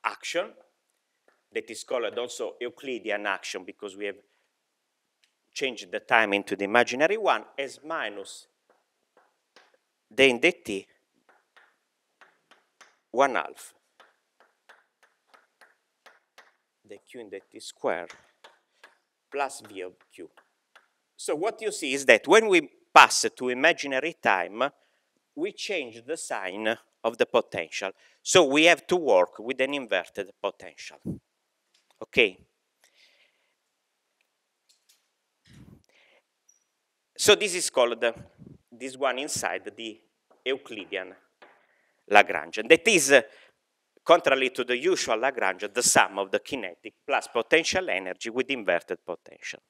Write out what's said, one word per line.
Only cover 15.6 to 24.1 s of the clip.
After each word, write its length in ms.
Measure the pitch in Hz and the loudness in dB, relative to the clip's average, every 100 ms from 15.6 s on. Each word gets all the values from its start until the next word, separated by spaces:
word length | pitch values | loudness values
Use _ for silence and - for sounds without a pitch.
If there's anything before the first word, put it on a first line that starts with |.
| - _ _ _ - _ _ - _ _ _ _ 104 | -20 _ _ _ -20 _ _ -20 _ _ _ _ _
the 80 | 101 | -20
q 240 | _ 127 | _ -18
in 80 | 107 | -14
the 120 | 98 _ | -16 _
t 80 | 110 | -18
square 480 | - - 123 87 85 - _ _ - _ _ _ - _ _ _ _ | -18 -6 -4 -4 -6 -18 _ _ -20 _ _ _ -20 _ _ _ _
plus 300 | 139 135 - 104 | -6 -6 -6 -16
v 120 | 95 | -12
of 120 | 92 _ _ | -12 _ _
q. 160 | - 80 - _ _ _ - _ _ _ | -20 -20 -20 _ _ _ -20 _ _ _
So 200 | - - | -14 -6
what 260 | 156 208 - | -4 -4 -4
you 100 | 214 | -8
see 220 | - 143 | -6 -6
is 120 | 139 131 | -2 2
that 200 | 110 - | 2 4
when 200 | 208 220 | 4 6
we 220 | 180 - _ _ | 2 0 _ _
pass 320 | 151 127 - 113 | 8 8 6 -4
to 140 | - 127 | -4 -6
imaginary 680 | 123 156 165 139 131 156 | 0 0 0 -4 -4 -4